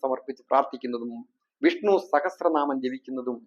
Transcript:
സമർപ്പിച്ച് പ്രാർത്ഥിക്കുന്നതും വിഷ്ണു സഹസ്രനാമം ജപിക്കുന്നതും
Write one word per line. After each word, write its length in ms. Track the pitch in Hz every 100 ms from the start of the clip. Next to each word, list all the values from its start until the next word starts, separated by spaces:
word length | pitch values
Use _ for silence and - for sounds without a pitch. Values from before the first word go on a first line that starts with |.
സമർപ്പിച്ച് 420 | 135 131 - 127
പ്രാർത്ഥിക്കുന്നതും 720 | - 135 135 127 127 120 120 117 123 _ _ _
വിഷ്ണു 320 | 165 - 208 190
സഹസ്രനാമം 800 | - 147 185 - 170 156 143 135
ജപിക്കുന്നതും 540 | 127 131 - 131 127 120